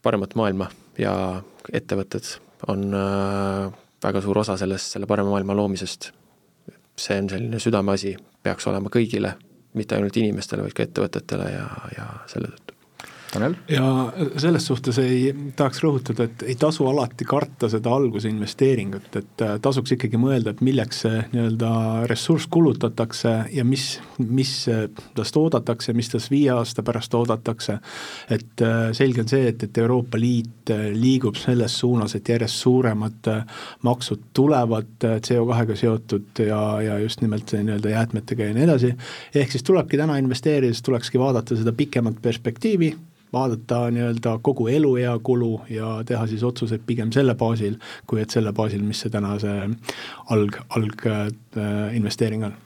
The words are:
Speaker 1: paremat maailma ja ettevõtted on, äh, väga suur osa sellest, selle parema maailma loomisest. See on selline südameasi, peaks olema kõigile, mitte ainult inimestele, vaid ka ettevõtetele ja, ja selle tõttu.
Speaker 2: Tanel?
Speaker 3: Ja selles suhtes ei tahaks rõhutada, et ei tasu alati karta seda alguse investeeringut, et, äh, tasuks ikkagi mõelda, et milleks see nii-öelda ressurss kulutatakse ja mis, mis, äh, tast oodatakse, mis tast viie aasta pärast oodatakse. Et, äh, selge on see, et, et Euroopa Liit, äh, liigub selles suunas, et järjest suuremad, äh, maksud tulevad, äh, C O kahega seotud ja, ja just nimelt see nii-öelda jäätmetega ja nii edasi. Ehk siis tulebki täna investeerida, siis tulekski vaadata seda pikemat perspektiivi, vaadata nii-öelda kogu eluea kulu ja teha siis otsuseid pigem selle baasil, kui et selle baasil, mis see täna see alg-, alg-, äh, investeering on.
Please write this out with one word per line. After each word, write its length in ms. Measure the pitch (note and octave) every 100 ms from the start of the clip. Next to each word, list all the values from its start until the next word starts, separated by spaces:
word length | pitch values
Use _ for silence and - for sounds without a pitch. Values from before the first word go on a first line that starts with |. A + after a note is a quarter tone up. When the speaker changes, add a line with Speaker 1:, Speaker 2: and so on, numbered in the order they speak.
Speaker 1:
paremat 280 | B2 A2 G2 A2+
maailma 360 | G#2+ F#2+ F#2 - _ -
ja 180 | G#2 F#2+ F#2+ F#2 G2+ - -
ettevõtted 680 | A2 - G2 F#2+ G#2 - - - _ -
on, 160 | G2 G2 G2
äh, 760 | G2 G2 G2 G2 G2 G2 G2 - _ _
väga 240 | G2 G2
suur 160 | G2 G2 A2
osa 100 | F#2+
sellest, 400 | F#2+ F#2+ - G2+
selle 120 | G2+
parema 280 | G#2 G2+ G2+
maailma 240 | G2 G2+
loomisest. 500 | G#2 F#2+ F#2 - - _ _ _ _ _ - _ _ -
See 240 | - G2+
on 80 | G2
selline 320 | F#2+ A#2 A2+
südameasi, 560 | A#2 G#2+ G2+ G2 G2 F#2 - _
peaks 300 | - F#2 -
olema 160 | G2 G2+
kõigile, 440 | A#2+ A2+ G#2 G2+ G2 - _ _
mitte 240 | A2+ G#2+ A2
ainult 200 | G2+ A#2
inimestele, 460 | G#2+ G2 - G#2 G2+
vaid 100 | -
ka 80 |
ettevõtetele 640 | A2 - G2+ - - G2 G2
ja, 100 | G1+ - - - -
ja 140 | - - -
selle 240 | - -
tõttu. 240 | - - _ _ - - - -
Speaker 2:
Tanel? 220 | G2+ B2 F3
Speaker 3:
Ja 480 | - C#3+ C3 C3 B2 F#3+ C#3+ -
selles 300 | D#3+ E3+ -
suhtes 300 | B2+ C3 A#2+
ei 300 | B2+ B2+ C3 C#3 C#3+ B2+
tahaks 220 | C#3 -
rõhutada, 460 | D#3+ C3+ - A#2 A#2
et 140 | A#2
ei 80 | - B2
tasu 240 | D3+ D#3
alati 400 | C3+ C#3+ A#2+ -
karta 460 | - C#3 D3 - A2+
seda 160 | A2 A#2+ B2+
alguse 320 | C3 G#2 A2
investeeringut, 800 | A2 G#2 - C3+ B2+ G2+ G2 - A2+
et, 140 | - -
äh, 140 | A2 G#2
tasuks 300 | C3+ C3 B2
ikkagi 240 | B2 A2 A2+
mõelda, 320 | C3 C3 G#2+
et 60 | G2+
milleks 380 | B2+ C3+ A2 - A2+
see 160 | A2+ A2
nii-öelda 380 | A#2+ A2+ A2+ A2+ A2+ A2 A2+ A#2
ressurss 400 | A2+ - D#3+ -
kulutatakse 760 | E3 D#3+ - A#2 - A2+ - A#2+ A2 A2 C#3+
ja 80 |
mis, 220 | A#2+ C3 - - - -
mis, 320 | A#2 C3 C3 - -
äh, 140 | A2 G#2+ - - -
tast 220 | G#2+ D#3
oodatakse, 540 | D#3+ C3 A#2 A2+ - A#2
mis 160 | A#2
tast 160 | A#2 -
viie 220 | C#3 C#3
aasta 320 | B2 A2+ -
pärast 320 | A2+ A2+ - A#2
oodatakse. 600 | A#2+ A2 A#2 A2 - G#2 - - - - - A2
Et, 160 | - -
äh, 300 | A2+ A2+ A2+
selge 320 | A2 C3+ A#2+
on 60 | A2+
see, 140 | C3+ B2
et, 160 | A2+
et 160 | G#2 -
Euroopa 400 | A#2 B2+ B2 A2+
Liit, 480 | A#2+ A#2+ A2+ - -
äh, 220 | G#2+ G#2+
liigub 480 | G#2+ B2 C3 C3 B2
selles 380 | - B2 G#2+ -
suunas, 320 | B2 A#2+ G#2+ G#2
et 100 | -
järjest 320 | A#2 A2 - B2+
suuremad, 640 | B2+ A#2+ G#2+ G#2+ A2 A2
äh, 300 | A2 A2+ - - - B2
maksud 380 | A#2+ - G2+ - -
tulevad, 540 | C#3+ C#3 A#2+ A2 G#2+ - A#2
äh, 140 | A2
C 140 | - A#2+
O 60 | A#2
kahega 300 | A#2+ A#2 G2+
seotud 600 | A#2+ A2 - G2+ - -
ja, 160 | G#2+ G#2+ G#2+ G#2+
ja 140 | G#2+ G#2
just 240 | G#2+ -
nimelt 240 | A2+ G#2+ A2
see 160 | G#2+
nii-öelda 320 | G#2+ G#2 G#2 A2
jäätmetega 540 | A2+ F2 - A#2 G#2
ja 80 | A2
nii 100 | E3
edasi. 240 | C#3 B2 B2 - - - C#3+
Ehk 160 | C3 C3
siis 80 |
tulebki 320 | - F#3 E3 C#3+
täna 220 | D#3 C#3+
investeerida, 560 | C3 B2 D#3 D3 B2+ A#2
siis 80 |
tulekski 380 | - A#2+ - B2+
vaadata 320 | C3+ B2 A2+ A#2
seda 160 | A2+
pikemat 480 | A2+ D3 - A#2 A2+
perspektiivi, 720 | A#2+ A2 B2 - A3+ G3 D#3+ D#3 - _ _
vaadata 540 | B2 C3 A2+ - A#2+ A#2+
nii-öelda 460 | A#2+ A#2+ A#2 A#2 A2+
kogu 220 | C#3+ B2+ A#2
eluea 460 | C#3+ D3 B2+ B2 A#2
kulu 380 | A#2 B2 A#2 A2 -
ja 140 | A2 A2 A2
teha 220 | A#2 A#2 A2+
siis 140 | A2
otsuseid 380 | A#2+ B2 A#2 A2+
pigem 240 | - A#2 A2 A#2+
selle 160 | C3 A#2+
baasil, 380 | A2+ A2+ G#2 A2+ - -
kui 160 | - A2
et 80 | G#2+
selle 240 | A#2+ A2
baasil, 300 | G#2 G#2+ G2+
mis 160 | G#2 G#2+
see 80 | A2+
täna 240 | A2 G2+ G2+
see 300 | G#2 G2+ G2 A2+ - - - - -
alg-, 240 | A2 G#2 - - A#2+
alg-, 300 | G#2+ G#2+ A2+
äh, 840 | G#2+ G#2 G#2+ - A2 G#2 G#2 G#2 A#2
investeering 480 | G#2 - A2+ G#2+
on. 80 | G#2+ G#2